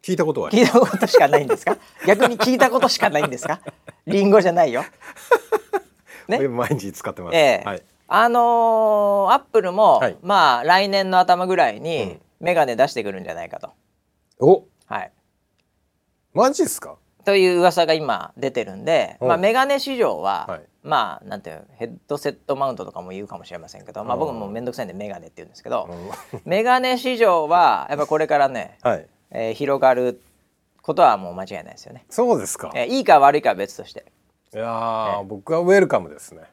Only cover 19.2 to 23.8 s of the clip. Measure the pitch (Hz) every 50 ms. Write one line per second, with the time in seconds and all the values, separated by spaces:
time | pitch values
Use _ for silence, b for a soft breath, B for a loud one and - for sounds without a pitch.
19.2 | 127 127 170 170 185 208 226 254 262 277 285 277 - 277 269 247 214 143 98 78
20.2 | 85 98 98 87 - - 107 - - _ _ _ _ 143 156 135 113 95 78 -
21.2 | - 98 98 101 _ 85 78 78 - _ _ _ 117 117 120 - _ _ 147 143
22.2 | - 147 - _ _ - 139 135 139 135 120 95 95 98 - 90 90 92 92 95
23.2 | 104 98 - 90 82 - 90 87 80 82 - 101